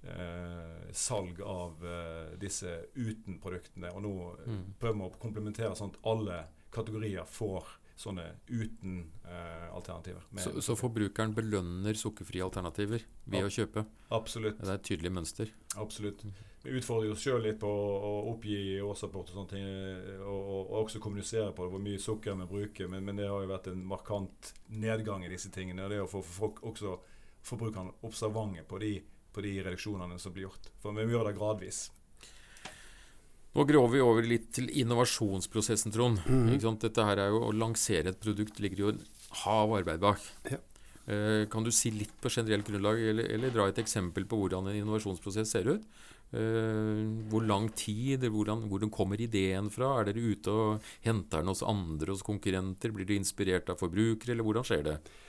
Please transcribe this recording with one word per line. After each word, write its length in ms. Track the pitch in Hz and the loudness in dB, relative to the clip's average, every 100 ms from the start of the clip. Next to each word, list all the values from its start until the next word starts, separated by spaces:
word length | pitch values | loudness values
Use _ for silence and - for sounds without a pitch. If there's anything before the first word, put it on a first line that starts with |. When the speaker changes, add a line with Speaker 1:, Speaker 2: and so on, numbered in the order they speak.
| 87 | -10
Speaker 1:
eh, 840 | 85 87 87 87 87 82 82 85 | -8 -8 -8 -8 -10 -10 -12 -10
salg 480 | 82 - 110 90 87 | -4 -2 -2 -4 -8
av, 380 | 101 92 87 80 | -8 -6 -6 -8
eh, 520 | 87 87 82 82 80 85 | -8 -6 -8 -8 -10 -8
disse 320 | 95 - 95 85 - - | -6 -6 -6 -8 -10 -6
uten 440 | 113 110 - 87 | -6 -6 -10 -10
produktene, 480 | 92 90 - - 87 92 | -8 -10 -10 -12 -10 -6
og 80 | |
nå 320 | 101 95 87 87 120 | -6 -6 -8 -10 -8
Speaker 2:
Mm. 280 | 104 92 98 | -6 -8 -4
Speaker 1:
prøver 180 | 117 107 | -2 0
vi 40 | |
å 180 | 92 - | -4 -8
komplementere 560 | 113 107 104 104 113 92 | -8 -6 -6 -4 -4 -4
sånn 140 | 101 | -8
at 40 | - 110 | -4 0
alle 400 | 113 104 87 78 - - | 0 0 -6 -10 -18 -10
kategorier 540 | 117 107 110 107 92 85 | -6 -4 -4 -4 -4 -6
får 380 | - 107 92 - - - - | -4 -4 -4 -8 -20 -20 -14
sånne 280 | 107 92 82 80 - | -8 -8 -8 -14 -6
uten, 600 | 120 107 - 95 90 82 - 87 | -4 -4 -6 -6 -6 -8 -12 -12
eh, 480 | 87 85 82 85 | -10 -10 -10 -10
alternativer. 480 | 90 87 87 87 90 - | -10 -8 -10 -10 -12 -8
Med 120 | 101 | -4
Speaker 2:
Så, 80 | - 147 | -2 -2
så 140 | - 117 | -2 0
forbrukeren 560 | 127 113 101 - 110 | 0 0 0 2 0
belønner 600 | 110 110 104 90 87 101 110 | 0 2 0 0 -2 0 0
sukkerfrie 480 | 107 - - 92 | -2 -6 -6 -2
alternativer 580 | 92 95 87 90 104 113 - - - | -2 -2 -4 -2 0 0 -4 -14 -2
ved 140 | 95 | 0
Speaker 1:
Ja. 60 | 98 | 2
Speaker 2:
å 20 | |
kjøpe? 360 | 110 104 113 107 - - | 0 0 -2 -4 -10 -2
Speaker 1:
Absolutt. 480 | 110 - 117 107 104 | -2 -2 -2 -2 -2
Speaker 2:
Det 80 | 95 | -2
er 60 | |
et 100 | 98 | -2
tydelig 280 | - 90 87 | 0 0 0
mønster. 380 | 92 80 - 110 - - - | 0 -2 -4 -6 -6 -6 -4
Speaker 1:
Absolutt. 460 | 107 - 104 101 | -4 -4 -6 -6
Speaker 2:
Mhm. 100 | 104 101 - - 127 | -10 -12 -14 -12 -4
Speaker 1:
Vi 60 | |
utfordrer 400 | 127 117 113 110 | -4 0 2 2
oss 100 | 107 | 0
selv 200 | 139 123 | 2 2
litt 160 | 110 107 | 2 0
på 80 | 104 | 0
å, 340 | 104 101 98 | 0 0 0
å 300 | 104 104 107 113 | -2 -2 -2 -6
oppgi 440 | 104 101 98 98 | -2 -2 0 -2
årsrapport 480 | 101 98 95 95 90 | -4 -4 -6 -8 -8
og 60 | 92 | -10
sånne 140 | 92 | -8
ting, 720 | 98 98 95 95 92 95 95 | -8 -6 -6 -6 -8 -10 -10
og, 280 | 98 98 98 | -6 -4 -4
og, 220 | 98 95 | -4 -2
og 140 | 107 110 | -2 -2
også 140 | 110 | -4
kommunisere 520 | 104 101 95 110 104 | -6 -6 -2 0 -2
på 100 | 92 | -2
det, 80 | 90 | -6
hvor 100 | 95 | -4
mye 180 | 101 101 | -4 -4
sukker 360 | 104 107 107 95 | -4 -4 -4 -6
vi 100 | 90 | -4
bruker, 420 | 101 104 - 90 | -4 -6 -6 -6
men, 160 | 95 98 | -4 -6
men 100 | 101 | -4
det 120 | 101 | -2
har 140 | 101 | -2
jo 60 | 95 | -2
vært 200 | 92 95 | -4 -6
en 160 | 92 92 | -8 -6
markant 680 | 98 - 104 95 - - - - | -8 -4 -4 -4 -10 -14 -14 -10
nedgang 540 | 110 110 110 107 98 | -4 -2 0 -2 -6
i 60 | 90 | -6
disse 200 | 90 95 | -8 -8
tingene, 340 | 92 92 90 98 | -8 -6 -6 -4
og 40 | |
det 100 | 104 | -4
å 60 | 92 | -4
få, 140 | 101 | -6
få 100 | 87 90 107 | -8 -4 -4
folk 100 | - | -4
også, 360 | 117 - 101 92 - - - - | -10 -6 -6 -8 -12 -20 -20 -14
forbrukerne, 500 | - 120 113 107 92 - | -8 -4 -4 -4 -10 -10
observante 600 | 113 - 107 107 104 87 - | -10 -4 -2 -2 -4 -6 -10
på 120 | 95 | -4
de, 220 | 107 101 - - - | -4 -4 -8 -20 -12
på 100 | - | -6
de 200 | 101 98 | -4 -4
reduksjonene 560 | 92 92 107 98 90 90 | -4 -6 -6 -6 -6 -8
som 140 | 95 | -8
blir 140 | 90 95 | -8 -10
gjort. 200 | - - - | -10 -14 -10
For 100 | 107 | -6
vi 140 | 107 110 | -2 2
må 60 | |
gjøre 200 | 117 107 | 2 2
det 60 | 101 | 0
gradvis. 500 | 104 104 92 - - - - - - - - - - - - - - - - - - - | -2 -2 -4 -6 -8 -12 -20 -20 -18 -20 -20 -16 -14 -14 -16 -20 -20 -20 -20 -20 0 4
Speaker 2:
Nå 80 | |
gråver 300 | 143 147 120 | 8 10 10
vi 80 | 135 | 8
over 220 | 123 113 117 | 8 8 6
litt 220 | 117 - | 2 2
til 160 | - 127 | -4 0
innovasjonsprosessen, 1300 | 147 117 120 120 - 107 95 - 110 104 107 110 | 0 4 6 4 4 2 0 0 0 2 2 2
Trond. 260 | 110 123 107 85 | 4 4 4 6
Speaker 3:
Mhm. 240 | 127 113 | 8 8
Speaker 2:
Ikke 100 | 135 | 6
sant? 200 | 113 110 | 4 2
Dette 240 | 113 117 104 | 2 4 4
her 140 | 101 | 4
er 100 | 101 | 4
jo 80 | 110 113 | 4 2
å 80 | 107 | 2
lansere 520 | 113 113 - 90 85 | 2 2 4 4 2
et 120 | 92 | 0
produkt, 400 | 110 104 107 - | 0 0 0 -2
ligger 180 | 101 92 | -2 2
jo 120 | 101 | 0
en 160 | 107 - - - - 87 | 0 -8 -14 -10 -4 4
hav 260 | 87 107 | 6 6
arbeid 300 | 107 85 82 | 4 2 4
bak. 180 | 101 98 - - - | 4 4 -2 -10 -6
Speaker 3:
Ja. 60 | 135 - - - - - | -6 -6 -18 -16 -14 -2
Speaker 2:
Eh, 380 | 104 107 107 107 | 0 4 4 2
kan 180 | 110 | 0
du 60 | 113 | 4
si 200 | - 120 | 4 4
litt 200 | 107 104 - | 0 -4 -2
på 120 | 123 | 0
generelt 320 | 123 110 104 101 | 0 2 2 2
grunnlag, 320 | 101 101 113 | 2 4 4
eller, 300 | 110 107 - | 4 2 2
eller 200 | 110 127 | 0 2
dra 160 | 117 98 | 4 4
et 100 | 98 | 4
eksempel 480 | 107 107 90 90 95 | 0 2 2 -2 0
på 100 | 113 | 2
hvordan 260 | 95 92 98 | 2 2 0
en 80 | 104 | 0
innovasjonsprosess 640 | 104 107 104 92 101 98 110 | 2 0 0 -4 -2 -2 2
ser 220 | 107 98 | 4 4
ut? 140 | 202 - - - - - | 2 0 -18 -20 -20 -6
Eh, 720 | 117 110 113 110 110 107 107 110 110 110 | -2 2 2 2 2 2 2 0 -2 2
hvor 160 | 110 113 | 2 4
lang 220 | 101 110 | 4 4
tid, 500 | - - 107 131 135 | 0 -2 0 2 2
eller 100 | 127 | 2
hvordan, 340 | 107 104 113 107 | 2 2 0 0
hvordan 220 | 95 107 | 0 0
kommer 240 | 107 95 104 | 2 2 2
ideen 480 | 117 107 95 95 101 | 2 4 4 2 0
fra? 300 | - 131 135 | 0 2 4
Er 40 | 101 | 2
dere 140 | 107 117 | 2 2
ute 180 | 95 - | 2 2
og 300 | 107 107 107 - - 113 | 4 4 2 -4 -2 2
henter 340 | 107 - 80 | 2 2 0
den 80 | 87 | 2
hos 80 | 95 | 2
andre, 480 | - 104 85 78 82 | 2 2 0 0 0
hos 120 | 98 | -2
konkurrenter? 680 | - 104 101 92 95 95 117 | -2 0 2 2 0 -2 -4
Blir 140 | 104 92 | -2 0
du 60 | 101 | 2
inspirert 540 | 92 - 95 90 - | 2 2 4 4 2
av 80 | 90 | 0
forbrukere, 540 | 90 92 113 110 123 | 2 4 4 4 0
eller 100 | 117 | 2
hvordan 220 | 110 107 123 | 4 2 4
skjer 180 | 90 | 2
det? 140 | 76 76 - - | 4 -2 -6 -18